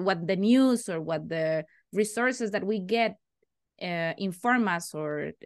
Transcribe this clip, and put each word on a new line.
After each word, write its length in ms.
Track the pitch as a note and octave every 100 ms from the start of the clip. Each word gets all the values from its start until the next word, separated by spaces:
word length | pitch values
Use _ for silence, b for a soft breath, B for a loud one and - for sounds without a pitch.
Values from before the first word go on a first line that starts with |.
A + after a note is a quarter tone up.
what 240 | F#3 F3 F3
the 100 | F#3
news 520 | G#3 B3+ C4 A#3 -
or 120 | E3
what 280 | D#3+ D#3+ D#3+
the 360 | E3 D#3+ D#3+ D#3 b b
resources 580 | F#3+ G#3 A#3 B3 B3 A3
that 140 | G#3
we 140 | F#3+ A3
get, 380 | F#3 A#3 A3 - _ _ _ _ _ -
uh, 320 | F3+ E3+ E3 -
inform 500 | F#3+ F3 A#3+ B3 G#3
us 260 | E3+ -
or, 380 | D3+ D3+ D3 D3 -